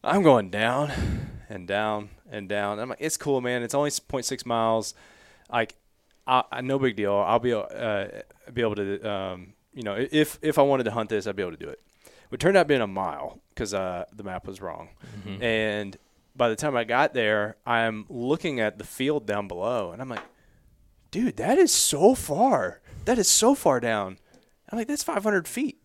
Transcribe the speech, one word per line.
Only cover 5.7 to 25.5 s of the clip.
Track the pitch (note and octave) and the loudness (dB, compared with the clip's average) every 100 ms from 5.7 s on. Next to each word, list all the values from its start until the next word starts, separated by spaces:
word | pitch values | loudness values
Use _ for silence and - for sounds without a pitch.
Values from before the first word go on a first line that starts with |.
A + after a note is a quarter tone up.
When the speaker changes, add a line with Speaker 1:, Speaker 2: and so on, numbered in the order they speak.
| - _ _ _ _ - | -8 _ _ _ _ 0
Speaker 1:
I, | B2+ - | 0 0
I, | A#2+ | -6
no | B2+ C3+ | -2 0
big | C3 G2+ | 0 0
deal. | G2+ G2+ | 0 2
I'll | F#2 A2+ | 4 2
be, | B2 | 2
uh, | A2 - - A2+ G#2 G2+ G2 - _ - | -2 -4 -6 -2 -2 -4 -10 -18 _ -10
be | A#2 | -2
able | A2+ G#2 | -2 0
to, | G2 G2 A2 | -4 -4 -4
um, | G2+ F#2+ F2+ F2+ _ _ | -4 -6 -8 -14 _ _
you | C#3 | -10
know, | G#2+ G2+ | -6 -4
i-, | C3+ | 0
if, | D3+ D3+ - | 2 0 0
if | D#3 D3 | 0 4
I | |
wanted | C#3 C3+ A2+ | 4 4 0
to | |
hunt | A2+ G#2+ | -2 -2
this, | G#2+ G2+ | -2 -2
I'd | G2 | -4
be | |
able | F#2 | -6
to | D#2+ | -8
do | - | -14
it." | - _ _ - - _ | -16 _ _ -20 -20 _
It | C3+ | 0
turned | D#3 G3 | 4 4
out | D3+ | 4
being | C#3 | 2
a | G#2 | 2
mile | F#2+ F#2 D2 D2 - _ - | -2 -4 -6 -10 -12 _ -8
'cause, | G#2 | -4
uh, | G2 F#2 F2 - | -2 -4 -6 -10
the | G#2+ | -12
map | G2 F#2 - | -10 -10 -12
was | F#2+ | -12
wrong. | F#2+ D#2+ E2 - - G#2+ G2 | -12 -12 -16 -20 -20 -16 -12
Speaker 2:
Mm-hmm. | G2 | -4
Speaker 1:
And | A#2+ A2 A2 G#2 G2+ - _ _ _ - | 0 2 0 -2 -6 -12 _ _ _ 0
by | A#2+ | 0
the | A2 | 2
time | D3+ B2 | 0 0
I | |
got | A2 A#2+ D3+ | 2 2 2
there, | C3 A2 G#2+ G#2 - - | 2 2 2 0 -6 -2
I'm | A#2 A2+ G#2+ G#2 | 0 2 -2 -10
looking | B2 B2 D#3+ F3 C3 | -6 -2 0 -2 0
at | G#2+ G#2+ | -2 -2
the | |
field | F#2 - C3 D3+ G#2+ | -14 -2 0 0 -2
down | G#2 G2+ | -4 -4
below, | F2 G#2 B2 F2+ | -4 -2 -2 -4
and | F2+ | -8
I'm | C3 | -10
like, | A2+ - _ _ _ _ _ _ _ _ | -10 -12 _ _ _ _ _ _ _ _
"Dude, | F3 B3 - | -2 -2 0
that | C#3 D4 | 2 6
is | F4+ | 6
so | - - C#3+ G3 | 4 2 6 6
far. | C4 - D3+ C4 E3 F#2 - - - - | 6 0 2 4 4 0 -6 -20 -6 0
That | A#3+ | 2
is | F3+ | 4
so | - A3+ C#4 | 6 6 4
far | E3 B2+ | 4 2
down." | A#2 A2 F#2+ F#2+ _ - _ _ - | 2 0 -4 -10 _ -20 _ _ -8
I'm | A3 | -6
like, | A3+ | -4
"That's | D4 | -4
five | - G#3 | -2 0
hundred | G#3 G3 | 2 0
feet | E3 | -2